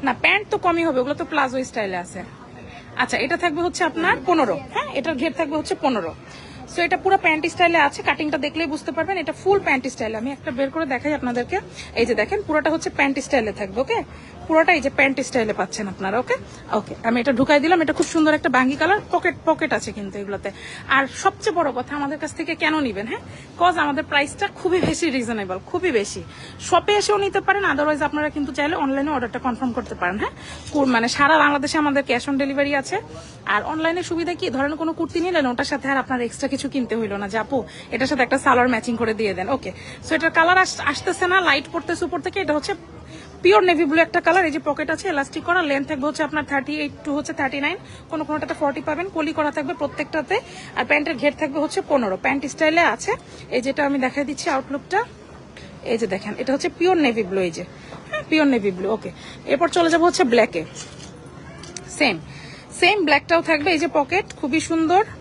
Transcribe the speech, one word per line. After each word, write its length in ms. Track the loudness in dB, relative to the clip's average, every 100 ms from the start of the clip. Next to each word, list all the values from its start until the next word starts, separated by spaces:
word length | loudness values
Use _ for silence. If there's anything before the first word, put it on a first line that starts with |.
না, 120 | -2 2
প্যান্ট 260 | 2 2 0
তো 80 | 0
কমই 260 | 2 2
হবে, 160 | 2 0
ওগুলো 160 | 0 -2
তো 100 | -2
প্লাজো 380 | 0 0 -2
স্টাইলে 340 | -4 -4 -4 -4
আছে। 260 | -8 -12 -14 -16 -20 -18 -18 -18 -16 -4
আচ্ছা, 200 | -2 0
এটা 200 | 0 0
থাকবে 240 | 0 0
হচ্ছে 220 | -2 2
আপনার 340 | 0 2 2 2 2
পনেরো। 340 | 4 4 0 -4
হ্যাঁ, 200 | -6 -4
এটার 220 | -4 -2 0
ঘের 160 | -2
থাকবে 240 | -2 -2 -2
হচ্ছে 180 | -2 0
পনেরো। 400 | 0 0 -2 -8 -16 -18 -18 -16 -10 -2
So, 60 |
এটা 160 | 0 2
পুরো 200 | 4 4
প্যান্ট 280 | 4 2 -2
স্টাইলে 320 | 2 4 6
আছে, 260 | 4 2
কাটিংটা 340 | -2 0 0 -2
দেখলেই 280 | -4 -4 -4
বুঝতে 260 | -4 -6
পারবেন, 260 | -4 -2 -2
এটা 160 | -4
ফুল 260 | -4 4 4
প্যান্ট 280 | 4 0 -2
স্টাইল। 280 | -6 -6 -4
আমি 160 | -6
একটা 200 | -6 -8
বের 200 | -2 -2
করে 140 | -2 -2
দেখাই 280 | -2 -2
আপনাদেরকে। 460 | -2 -2 -2 -2 -4 -4 -16 -10 -2
এই 100 | 0
যে 100 | 2
দেখেন, 260 | 0 0
পুরোটা 280 | 0 2 2
হচ্ছে 200 | 0 -2
প্যান্ট 300 | 0 0 0
স্টাইলে 320 | 0 0 0
থাকবে, 300 | -4 -6 -4
ওকে? 220 | -2 -2 -4 -12 -18 -18 0
পুরোটা 260 | 4 6
এই 80 | 4
যে 80 | 2
প্যান্ট 320 | 2 2 2
স্টাইলে 320 | -2 0 0
পাচ্ছেন 340 | -2 -4 -4 -8
আপনারা, 320 | -6 -2 -2
ওকে? 140 | 0 -2 -4 -16 -4
ওকে, 240 | -4 -4 -6
আমি 180 | 0 0
এটা 120 | 2
ঢুকাই 260 | 2 6 4
দিলাম। 220 | 6 4
এটা 120 | 4
খুব 120 | 2 0
সুন্দর 280 | 4 4
একটা 160 | 4 2
বাঙ্গি 260 | 2 2 2
কালার, 240 | 2 2 2
পকেট, 240 | 0 0 -2 0
পকেট 280 | 0 2
আছে 180 | -2 -4
কিন্তু 280 | -8 -8 -8
এগুলোতে। 320 | -8 -6 -8 -10 -16 -16 0
আর 180 | 2 2
সবচেয়ে 480 | 0 -2 0 -2 0
বড় 160 | 0
কথা, 240 | -2 -6 -4
আমাদের 240 | -4 -4
কাছ 140 | -8
থেকে 220 | -8 -6 -2
কেন 240 | 0 2
নিবেন? 280 | 0 -2 -6
হ্যাঁ, 120 | -8 -10 -16 -18 2
'cause 200 | 2 4
আমাদের 240 | 0 0
প্রাইসটা 440 | 0 0 0 -2 -6
খুবই 340 | -2 0 2
বেশি 280 | 2 0 0
রিজনেবল, 500 | 0 -2 -4 -4 -6 -4
খুবই 260 | -2 2
বেশি। 320 | 2 0 -8 -12 -16 -16 -12
শপে 340 | 2 2 6
এসেও 240 | 2 4 2
নিতে 240 | 2 0
পারেন, 300 | 2 2 2
otherwise 320 | 2 2 2
আপনারা 260 | 0 0 -2
কিন্তু 220 | -2 -4
চাইলে 240 | 0 0 0
অনলাইনে 360 | 0 0 0
অর্ডারটা 280 | 0 -2 -4
কনফার্ম 340 | -4 -2 -2
করতে 220 | -4 -6 -4
পারেন। 220 | -2 -2
হ্যাঁ, 140 | -4 -6 -16 -14 -4
কো-, 140 | 0 4
মানে 220 | 4 2
সারা 300 | 2 4 6
বাংলাদেশে 400 | 6 4 0 2
আমাদের 260 | 2 2 2
cash 220 | -2 0
on 80 | 0
delivery 400 | 0 0 0 0
আছে। 240 | -2 -6 -6 -14 -16 -14 -2
আর 180 | -2
অনলাইনে 400 | 0 -2 0 0
সুবিধা 300 | -2 -2 -2
কি, 160 | -2 -2
ধরেন 260 | 0 -2 0
কোনো 180 | -4
কুর্তি 260 | -2 -2 0
নিলেন, 260 | 0 2 0
ওটার 200 | 0 -2
সাথে 220 | -2 0
আর 100 | 0
আপনার 240 | 0 -2
এক্সট্রা 260 | -2 -4 -4
কিছু 220 | -2 -4
কিনতে 260 | -4 -2 -2
হইলো 220 | -2 -4
না 120 | -4
যে, 80 | -4
"আপু, 260 | 0 -2 -2 -10 -8
এটার 160 | -4 -2
সাথে 160 | 2
একটা 140 | 2 4
সালোয়ার 320 | 6 6 6
ম্যাচিং 280 | 2 0 -2
করে 160 | 0
দিয়ে 200 | 0 0
দেন।" 160 | -2 -2
ওকে, 220 | -2 -4 -12 -14 -14 -2
so 60 | 0
এটার 160 | 2
কালার 260 | 4 6 6
আস-, 240 | 4 2
আসতেছে 460 | -2 -2 -2 0 2
না, 140 | 4
লাইট 240 | 4 0 0
পড়তেছে 340 | -8 -4 -4 -2
উপর 160 | -4
থেকে। 180 | -4 -4
এটা 140 | 0
হচ্ছে 220 | 0 0 -6 -8 -18 -18 -18 -18 0
পিওর 220 | 6 6
নেভি 220 | 6 4 4
ব্লু 160 | 4
একটা 200 | 4 4
কালার। 240 | 4 4 4
এই 60 |
যে 80 | 0
পকেট 300 | -2 -2 -2
আছে, 200 | -2 -2
ইলাস্টিক 340 | -2 -2 -4
করা, 180 | 0 2
লেন্থ 260 | 2 0 0
থাকবে 200 | -2 -2
হচ্ছে 160 | -2
আপনার 220 | -2 -2 -2
থার্টি 300 | -2 -2 -4
এইট 160 | -4 -6 -4
to 60 |
হচ্ছে 220 | -4 -4
থার্টি 280 | -2 -2 0
নাইন, 160 | -2 -4 -10 -20 -8
কোনো 140 | -6
কোনোটাতে 300 | -4 -4 -4
ফর্টি 280 | -2 -2 -2
পাবেন, 280 | -4 -4 -4
কলি 240 | -2 -2
করা 180 | 0 -2
থাকবে 220 | -2 -4
প্রত্যেকটাতে। 640 | -4 -6 -4 -4 -4 -2 -2 -4 -16 -12 -4
আর 100 | 2
প্যান্টের 300 | 2 2 0
ঘের 160 | 0 0
থাকবে 200 | -4 0
হচ্ছে 220 | -2 -2 2
পনেরো, 300 | 2 2 0
প্যান্ট 280 | 0 0 -2
স্টাইলে 360 | 0 2 4
আছে। 300 | 4 2 -2 -4 -4 -18 -4
এই 100 | -2
যেটা 240 | 0 0 2
আমি 140 | 2
দেখাই 260 | 0 0 -4
দিচ্ছি 240 | -2 0
আউটলুকটা, 540 | -2 -2 -8 -2 -2 -2 -8 -20 -20 -20 -20 -18 -12
এই 140 | -4 -2
যে 100 | 0
দেখেন, 260 | -2 -6 -6
এটা 160 | -2
হচ্ছে 160 | 0 -2
পিওর 280 | 0 4 4
নেভি 260 | 4 2
ব্লু, 180 | 0 0
এই 100 | -2
যে, 140 | -4 -12 -14 -16 -16 -10
হ্যাঁ, 140 | -10 0
পিওর 180 | 4 4
নেভি 240 | 4 2
ব্লু। 200 | -2 -2
ওকে, 200 | -2 -4 -14 -16 -16 -2
এরপর 220 | 2 2
চলে 220 | 4 4
যাবো 160 | 6 4
হচ্ছে 180 | 4
ব্ল্যাকে। 420 | 4 6 4 0 -8 -12 -14 -16 -18 -18 -18 -18 -18 -16 -14 -14 -14
সেম, 320 | 0 0 0 -8 -16 -16 -18 -16 2
সেম 260 | 2 4 4
ব্ল্যাকটাও 360 | 2 4 2
থাকবে, 300 | 4 2 2
এই 80 | 2
যে 80 | 2
পকেট 420 | 0 2 0 -2 -6
খুবই 240 | 0 0
সুন্দর 460 | 0 0 4 4 2 -2